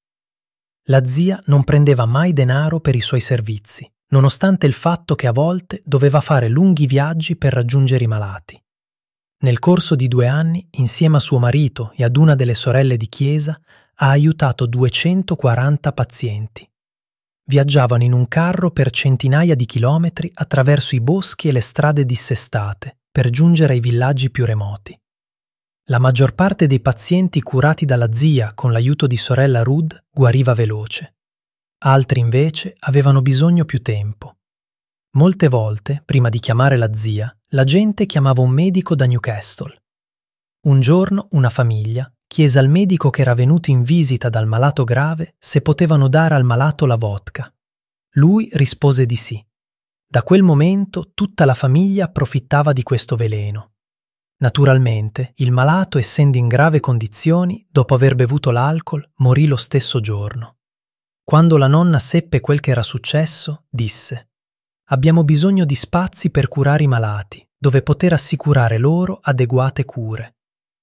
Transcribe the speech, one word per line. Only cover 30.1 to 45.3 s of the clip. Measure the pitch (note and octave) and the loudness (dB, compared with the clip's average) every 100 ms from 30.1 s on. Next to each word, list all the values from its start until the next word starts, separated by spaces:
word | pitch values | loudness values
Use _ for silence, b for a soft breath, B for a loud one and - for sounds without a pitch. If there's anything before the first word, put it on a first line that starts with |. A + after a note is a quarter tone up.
guariva | - B2 C3 B2+ | 0 2 4 2
veloce. | A#2 A2 G#2+ A2 - D#3 _ _ _ _ _ _ - | 0 0 -4 -10 -12 -14 _ _ _ _ _ _ -6
Altri | C3+ C3+ B2+ C3 | 2 2 2 0
invece | A#2 B2 D#3 - F#3 - | 0 0 0 -4 -12 -12
avevano | - C#3 C#3 C3+ | -2 2 4 2
bisogno | C3 C3 E3 F3 | 2 2 2 2
più | D#3 A#2+ | 0 -4
tempo. | - G#2+ G#2 - - _ _ _ _ _ _ _ _ | -4 -6 -6 -10 -16 _ _ _ _ _ _ _ _
Molte | C3 F3 F#3+ D#3 | 2 2 4 0
volte, | B2 G#2+ G#2+ - C#3+ | 0 -2 -6 -8 -8
prima | - C#3 A#2+ | -2 0 0
di | A2+ | -2
chiamare | - A#2 C#3 C3 | -2 0 2 2
la | A2+ | 0
zia, | G#2+ A2 G#2 A2+ - _ | -4 -6 -6 -8 -12 _
la | C3+ | 0
gente | C3+ E3+ G#3+ G3+ | 2 2 0 -2
chiamava | G3 D3+ C3+ C3 | -2 0 0 2
un | B2+ | 2
medico | C3 F3+ F#3 F3 D3+ | 2 0 0 0 0
da | B2+ | 0
Newcastle. | B2 - G#2+ - - - - _ _ _ _ _ _ _ _ | -2 -4 -10 -10 -12 -14 -18 _ _ _ _ _ _ _ _
Un | D3+ C3+ | 0 2
giorno | B2 F3 F#3+ G3 - | 4 2 2 -2 -2
una | D#3 B2 | 0 0
famiglia | - A#2+ A2 A2 A#2 C3 _ - | 0 -2 -2 -4 -6 -8 _ -8
chiese | - D3+ C3 | 0 2 4
al | C3+ | 4
medico | E3 G3+ F3 C#3+ | 4 2 2 0
che | - | 0
era | B2+ | 0
venuto | A#2+ B2+ E3 E3+ | 2 2 2 2
in | C3 | 0
visita | A#2+ E3+ C#3+ B2+ A#2+ | 2 2 2 0 -2
dal | A2+ A2 | -2 -2
malato | A2+ C#3 C#3 | 0 0 0
grave | A#2 A#2+ D3+ D#3+ E3 | 0 0 -2 -4 -10